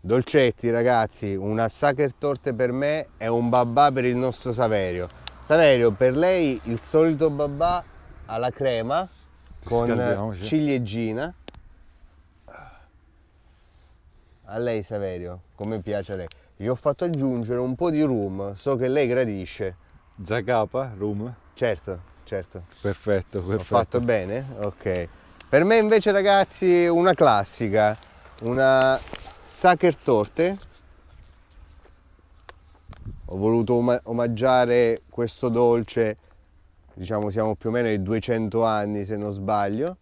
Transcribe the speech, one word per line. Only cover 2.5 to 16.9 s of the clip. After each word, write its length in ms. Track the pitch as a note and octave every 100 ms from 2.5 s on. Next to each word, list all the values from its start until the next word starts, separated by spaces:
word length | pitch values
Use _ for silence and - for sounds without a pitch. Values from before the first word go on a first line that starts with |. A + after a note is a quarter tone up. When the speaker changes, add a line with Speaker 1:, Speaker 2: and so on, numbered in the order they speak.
Speaker 1:
per 160 | A#2 B2+
me 380 | B2+ C#3+ D#3 - -
e 100 | A2+
un 220 | A#2 A#2+
babà 420 | B2 A#2+ A#2 C#3+
per 140 | C3
il 100 | B2
nostro 380 | B2 B2+ A#2+ B2+
Saverio. 560 | A#2 A#2 G#2+ F#2 F2+ F2 - - -
Saverio, 480 | - D#3 D#3 C3 A#2
per 260 | G2 B2+ C3
lei 440 | F3+ F#3 D3+ B2
il 140 | - A#2
solito 520 | - D#3 E3 D3+ D#3
babà 520 | C#3+ D3 C#3+ E3+ F3 - - - - -
alla 240 | A2+ B2
crema 580 | - C3+ A#2 A2+ D#3 F#3 - _ _ - -
con 240 | - A#2 A#2+
Speaker 2:
Scaldiamo, 440 | A2 A#2+ A#2 A2
sì. 100 | G2
Speaker 1:
ciliegina. 880 | G#2 D#3 D3+ D#3+ A2+ A2 A2 A2 D#3+ - - - - - - _ - _ _ _ - - - - - _ _ _ _ _ _ _ _ _ _ _ _ _ _ _
A 140 | - A2
lei, 260 | A#2+ A2
Saverio, 560 | F#2+ G#2+ G2 F2+ F2 F2+ - _
come 240 | G#2 A2
piace 320 | F#2 G#2 F#2+
a 40 | F#2+
lei. 120 | E2+ - _
Gli 140 | _ G#2
ho 80 | B2
fatto 260 | D3+